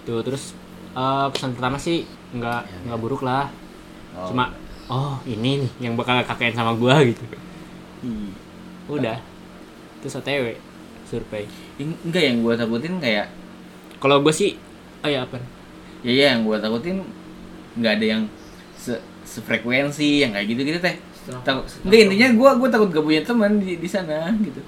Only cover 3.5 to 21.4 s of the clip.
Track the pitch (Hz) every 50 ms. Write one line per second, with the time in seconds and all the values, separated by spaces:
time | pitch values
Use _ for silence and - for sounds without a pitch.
3.5 | - - - - - - - - - - - - - - 90 92 120 127 123 127
4.5 | - - - - - - - - 123 127 139 143 139 127 - - 120 104 113 131
5.5 | 139 139 139 120 - - 123 120 117 117 120 117 123 123 120 - 113 - 127 117
6.5 | 110 120 117 113 117 113 120 123 131 156 147 120 113 - - 117 - - - -
7.5 | - - - - - - - - - - - 127 113 107 104 101 92 - - -
8.5 | - - - - - - - - 143 147 131 113 110 117 - - - - - -
9.5 | - - - - - - - - - - - 139 127 139 - 135 139 143 127 117
10.5 | 113 - - - - - - - - - - - - 117 113 - - 107 104 104
11.5 | - - - - - - 139 151 170 180 - 170 160 180 165 139 120 117 113 117
12.5 | 117 117 120 110 117 117 139 165 180 185 156 120 107 104 101 - - - - -
13.5 | - - - - - - - - - - - 135 143 143 143 156 165 - 202 196
14.5 | - - - - - - - - - - - 151 147 131 123 127 - 123 123 -
15.5 | - - - - - - - - - - - 123 120 135 143 143 127 117 113 107
16.5 | 107 107 104 110 110 117 131 175 190 190 185 - - - - - - - - -
17.5 | - - - - - - 117 110 107 107 110 107 110 110 110 107 - - - -
18.5 | - - - - - - - 131 120 - - - - - - - - - 113 -
19.5 | 120 110 107 120 123 131 143 143 143 147 151 147 147 143 139 123 104 101 104 104
20.5 | 117 120 139 139 160 175 175 175 156 - - - - - - - - 127